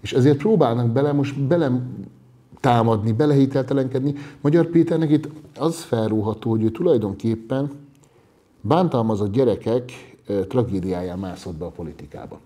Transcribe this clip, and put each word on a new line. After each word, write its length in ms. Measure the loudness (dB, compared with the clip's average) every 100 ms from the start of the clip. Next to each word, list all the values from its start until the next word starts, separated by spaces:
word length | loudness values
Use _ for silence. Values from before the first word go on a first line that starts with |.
És 120 | 0
ezért 240 | 4 4 4
próbálnak 540 | 2 4 4 2 0
bele, 220 | 2 0
most 280 | 0 -2 -2
bele 300 | 0 2 2 -2 -4 -12 -16 -20 _ _ _ -2
támadni, 520 | 2 4 4 2 0
belehiteltelenkedni. 1000 | 0 2 4 4 0 0 -2 -2 -2 -4 -6 -12 -4
Magyar 260 | 2 4 4
Péternek 440 | 2 2 0 2
itt 180 | 2 0 -16 -20 -4
az 180 | -4 -4
felróható, 720 | -4 -2 0 0 -2 -4 -2
hogy 120 | 0
ő 80 | 0
tulajdonképpen 1000 | 0 2 2 0 -4 -4 -4 -4 -4 -4 -8 -20 _ _ _ _ _ _ _
bántalmazott 720 | 0 2 2 2 0 0 0
gyerekek, 600 | 2 2 0 -2 -2 -4 -18 -20 -20 -6
ö, 200 | -4 -2
tragédiáján 720 | -2 -2 -2 -4 -6 -6 -8
mászott 360 | -10 -10 -12
be 100 | -10
a 60 | -12
politikába. 680 | -10 -14 -14 -18 -18 -18 -20